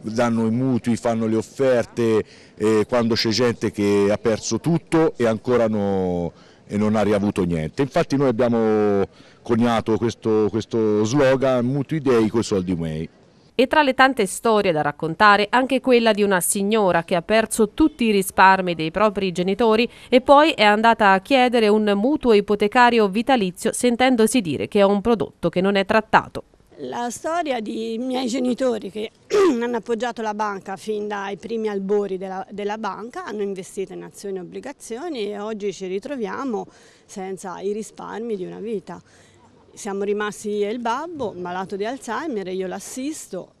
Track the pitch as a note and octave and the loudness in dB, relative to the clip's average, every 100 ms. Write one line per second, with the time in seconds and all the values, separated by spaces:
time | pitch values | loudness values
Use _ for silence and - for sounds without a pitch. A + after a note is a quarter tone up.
0 | A2 A2+ A#2+ A2+ A2+ A#2 C3 A#2+ - A2 | -6 -2 0 2 0 0 0 0 0 -2
1 | A#2+ A2+ A2+ A2+ - - C3+ A#2+ A2 - | 0 -2 0 -2 -4 0 2 2 0 -2
2 | A2+ A2 - - - - G#2+ A2 G2+ B2 | 2 2 0 -14 -20 -2 2 2 2 0
3 | A#2 A2 A2+ G#2 B2 A2+ A2 G2+ G2+ G2+ | 2 0 0 2 0 0 -4 0 2 4
4 | G2+ G#2 A#2 G#2 - A2+ D3+ E3+ - E3 | 2 2 0 -2 -2 -4 0 -2 0 2
5 | D#3+ - A#2 A2 - A#2+ A2+ G#2+ G2+ F#2+ | 2 2 0 0 0 2 2 0 0 0
6 | F#2 F2 E2+ - - _ _ G#2 G#2+ A2 | -2 -2 -4 -10 -20 _ _ -2 0 2
7 | G2+ G#2 G2+ G2 F2+ E2 D#2 - C#3 - | 2 2 0 0 -2 -2 -4 -4 -2 0
8 | - C3+ C#3 A2+ B2 A#2 A2 G#2+ G#2 G2+ | 0 0 0 2 0 2 2 2 2 2
9 | G2 - - _ - A#2 A#2+ A2+ A2 G#2+ | -2 -6 -20 _ -2 0 2 0 0 -2
10 | A#2 - A2+ G#2+ G#2 A2 - A#2 A2 G#2+ | -2 -4 0 2 2 -2 -4 -2 0 2
11 | G#2+ C#3+ C3 C3 C3 B2+ A#2+ C#3+ C3 D#3+ | 2 4 4 4 2 0 0 -4 -4 -2
12 | C3+ A#2+ G#2+ A2+ G2+ G2 F2+ F2 E2 D#2 | 2 4 4 0 0 -2 -2 -4 -4 -6
13 | D#2+ _ _ _ _ - C4 D#4 C#4+ C4 | -10 _ _ _ _ -2 2 2 2 2
14 | C4+ C4+ G3 - A#3 G#3+ G3 D3+ D3 - | 2 2 -4 -2 0 2 2 0 -2 -4
15 | D#3+ E3 G#3+ G3+ G#3 A#3+ C4 B3+ C4 A#3+ | -8 4 4 6 2 0 0 -2 2 4
16 | A3+ G3+ G3+ F#3 - G#3 G3 A3 G3 E3+ | 4 2 2 0 0 -2 0 2 2 2
17 | - F3+ - A3 A3 - G#3+ - D#4 - | 0 -4 2 0 0 0 0 2 0 2
18 | A#3 G3+ F#3+ - F#3+ F#3+ F3+ E3 D#3+ F#3+ | 0 2 0 6 6 6 0 -4 -4 0
19 | G#3+ G3+ F#3+ E3+ F3+ G3 A#3 A3 A#3+ - | 0 0 -4 -2 -2 0 2 2 0 -4
20 | - B3 B3+ C#4+ D#4+ - G#3 G#3 A3+ A3+ | 2 2 6 6 6 4 4 6 4 4
21 | G3+ F#3+ - C4+ B3 A#3+ G#3+ G#3+ G#3 G3+ | 4 4 2 2 4 4 4 4 2 2
22 | A#3 D4+ B3+ G#3 G3+ G#3 G#3 B3+ A#3+ A#3+ | 0 0 4 4 4 0 2 4 4 4
23 | G#3 F#3+ A#3+ C4 F#3+ F3 - - B3 A#3 | 2 0 2 2 2 -2 -6 0 0 2
24 | B3+ B3 A3 C4 F3 B2+ G2+ G#3 G3 G3+ | 2 4 4 2 -2 -6 -2 2 4 2
25 | G#3+ A3+ - _ F3 F3+ F#3+ G3+ F#3+ A3 | 0 -2 -2 _ -2 0 0 0 2 0
26 | - F3+ C3 - _ _ _ - - A#3+ | 2 0 0 -12 _ _ _ -16 -10 -6
27 | A#3+ - D#4+ E4+ D#4 B3 G#3+ A3+ A3+ A3+ | -6 -6 -6 -4 -4 -4 -6 -8 -6 -6
28 | B3+ B3+ C4 C4 B3 A#3+ C4 A3+ F#3+ G#3+ | -4 -4 -4 -2 -2 -2 -2 -2 -8 -12
29 | G#3+ _ _ G#4 F#4+ A#3+ A#3+ A#3+ - A3+ | -12 _ _ 2 4 2 -2 -4 -4 -4
30 | A#3+ A#3 A3 G#3 G#3+ G3 G3 F#3+ A3 G#3 | -4 -6 -6 -4 -6 -6 -10 -12 -8 -6
31 | G#3 G3+ G3 G3+ - A#3 G#3+ G3+ G3 G#3 | -6 -8 -8 -10 -8 -6 -4 -4 -2 -2
32 | G3+ F#3 F#3+ F#3+ F#3+ G3 G3+ A3 G#3+ F3+ | -2 -6 -8 -10 -12 -10 -8 -6 -8 -8
33 | A3 E4+ F4+ G#3+ G3+ F#3+ F3+ - F#3 F3 | -12 -12 -10 -6 -6 -6 -10 -10 -10 -10
34 | F3 - G3+ F#3+ E3+ F#3+ G#3+ C#4 - A3+ | -16 -14 -10 -10 -10 -14 -14 -16 -14 -12
35 | F4 C4+ G3+ G#3 G#3 A3 G3+ F3 F#3 F#3+ | -10 -8 -8 -8 -10 -6 -8 -8 -8 -8
36 | B3+ C#4+ G3 G3 C4+ G3+ F#3 - - _ | -8 -8 -6 -6 -6 -6 -8 -18 -20 _
37 | _ G3+ F#3+ F#3+ F#3+ E3+ F#3+ G#3 G#3 - | _ -14 -12 -10 -12 -8 -6 -6 -10 -14
38 | F3+ G3 A#3 G#3 F3 F3 G#3 G#3 - F3 | -12 -10 -8 -8 -8 -10 -8 -10 -10 -18
39 | _ _ _ _ _ _ _ - G#3 G3 | _ _ _ _ _ _ _ -14 -8 -6
40 | G3+ G#3 G#3 G3 G#3 G#3 G3+ A#3+ A#3 B3 | -4 -4 -6 -8 -8 -4 -4 -4 -6 -6
41 | E4+ D#4+ A3 F3+ F3+ F3+ F#3 G3 G#3+ C4+ | -8 -8 -10 -8 -8 -8 -8 -8 -8 -8
42 | - A3+ D#4+ A3 F#3 F#3 F#3 F#3+ - - | -8 -8 -6 -8 -8 -8 -8 -10 -12 -10
43 | C4+ D#4 - F3+ D#3 _ | -10 -10 -12 -14 -14 _